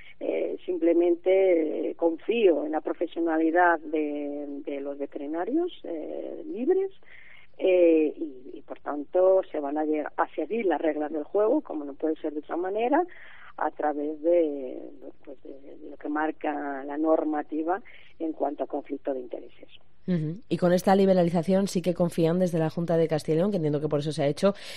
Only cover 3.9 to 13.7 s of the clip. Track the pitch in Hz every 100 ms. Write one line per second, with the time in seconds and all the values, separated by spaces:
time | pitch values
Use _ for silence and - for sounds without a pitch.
3.9 | 156 151 147 143 147 143 143 147 139 143
4.9 | 143 139 156 143 160 180 302 359 - -
5.9 | 160 160 - - - 156 185 262 381 381
6.9 | - - - - - - - 190 180 170
7.9 | 160 151 - 156 127 127 113 - 135 135
8.9 | 147 143 180 185 190 - 151 143 151 151
9.9 | 151 147 - 165 - 156 226 202 147 160
10.9 | 151 147 156 147 196 214 302 - 311 143
11.9 | 143 160 156 156 151 - 156 185 208 240
12.9 | 302 349 - - - - - 156